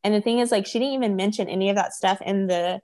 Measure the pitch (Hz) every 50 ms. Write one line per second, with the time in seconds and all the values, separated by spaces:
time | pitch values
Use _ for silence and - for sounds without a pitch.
0 | - 202 214 208 208 233 233 240 240 240 247 208 196 - - 226 247 277 269 262
1 | 247 214 196 190 185 202 214 - 202 180 - 190 190 196 202 202 180 - - -
2 | - 185 196 196 - - 196 196 196 185 180 175 175 175 185 190